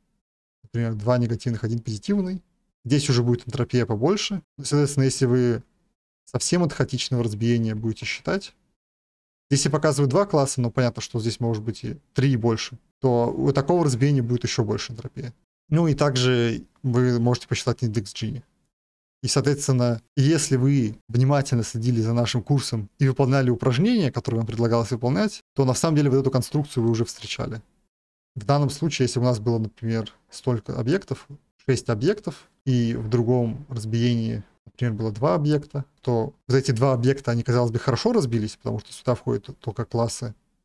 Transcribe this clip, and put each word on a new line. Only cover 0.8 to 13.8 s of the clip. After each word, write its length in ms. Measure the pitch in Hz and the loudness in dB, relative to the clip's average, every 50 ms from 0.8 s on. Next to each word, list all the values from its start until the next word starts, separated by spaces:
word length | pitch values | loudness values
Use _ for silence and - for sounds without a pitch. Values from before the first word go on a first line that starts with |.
| 117 113 113 | -2 -2 -2
два 240 | 104 104 120 123 | -2 0 2 2
негативных, 460 | 120 120 110 113 101 - 123 113 107 - | 2 2 0 -2 -4 -4 -4 -4 -2 -4
один 160 | 110 117 117 | -4 -4 -4
позитивный. 640 | - 117 107 101 - - 202 202 185 185 190 180 - _ _ _ _ _ _ _ - | -6 -6 -8 -6 -2 -2 -2 0 -2 -4 -6 -10 -12 _ _ _ _ _ _ _ -2
Здесь 260 | 113 143 151 - - | 0 0 2 2 2
уже 140 | 127 120 120 | 2 2 4
будет 240 | 123 120 120 - | 2 0 0 -2
энтропия 400 | 120 - - 120 - - 123 117 | -6 -4 -4 -2 0 0 0 0
побольше. 560 | 117 113 101 123 165 214 208 - - 202 175 - _ _ - | 0 -2 0 0 0 0 0 -2 -4 -6 -6 -8 _ _ -12
Ну, 60 | 139 | -6
соответственно, 400 | - 147 147 147 143 147 135 135 | 0 2 2 2 2 2 2 2
если 200 | 131 - - 135 | 2 2 2 2
вы 380 | 120 123 127 123 120 117 113 - _ _ _ _ _ _ _ _ _ _ _ _ | 2 4 4 4 2 0 -2 -4 _ _ _ _ _ _ _ _ _ _ _ _
совсем 360 | - - 123 - - 175 180 | -6 -6 -4 -2 0 2 2
от 100 | 175 - | 2 0
хаотичного 520 | - - 131 - 131 120 - - 131 120 117 | 0 -2 -2 -2 -2 -6 -4 -2 -2 0 -2
разбиения 500 | 113 107 104 113 117 120 117 113 110 110 | -2 -2 -2 0 2 2 2 0 -2 -2
будете 320 | 107 113 113 110 - - | -4 -4 -4 -6 -6 -6
считать, 480 | - - - - - 180 196 - - - _ _ _ _ _ _ _ _ _ _ _ _ _ _ _ _ _ _ - | -8 -8 -6 -4 -4 -4 -4 -4 -8 -20 _ _ _ _ _ _ _ _ _ _ _ _ _ _ _ _ _ _ 0
здесь 160 | 143 139 - | 0 2 2
я 60 | 151 | 2
показываю 360 | 147 147 156 156 135 139 143 | 0 2 2 2 2 2 2
два 200 | 131 131 185 208 | 2 4 2 2
класса, 340 | 202 - 143 139 127 - 131 | 2 2 2 2 2 0 -2
но 80 | 120 117 | -2 -2
понятно, 320 | - 131 127 120 - 117 | 0 0 0 0 0 -4
что 180 | - - - 117 | -10 -6 -6 -4
здесь 200 | 107 117 - - | -2 -4 -4 -2
может 240 | 123 117 113 107 107 | -2 -2 -2 -2 -4
быть 200 | 113 101 - - | -6 -8 -8 -8
и 140 | 113 - - _ _ - | -10 -10 -10 _ _ -2
три 200 | - 127 143 131 | 0 2 2 2
и 40 | |
больше, 400 | 110 113 117 113 110 - - 123 - _ _ _ _ | 2 2 2 0 0 -2 -8 -12 -18 _ _ _ _
то 340 | - 131 120 120 117 120 - | 0 2 2 2 2 0 0
у 160 | - 135 143 139 | 0 0 0 2
такого 320 | 143 - - 175 175 | 2 2 2 2 4